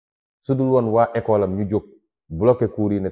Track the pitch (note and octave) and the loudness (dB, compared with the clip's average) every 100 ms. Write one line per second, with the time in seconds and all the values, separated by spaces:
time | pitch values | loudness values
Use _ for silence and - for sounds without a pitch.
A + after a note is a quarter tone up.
0 | _ _ _ _ - C3+ C3 B2+ A#2 A2+ | _ _ _ _ -4 0 2 2 2 2
1 | A#2 A#2 A2+ G#2+ F#2+ F#2+ G2+ G#2 - - | 2 0 0 0 0 -2 -2 -4 -6 -20
2 | _ _ - D#2+ A2+ B2 A2+ - G#2 G2+ | _ _ -12 -2 2 2 0 -2 -2 -2
3 | F#2+ | -4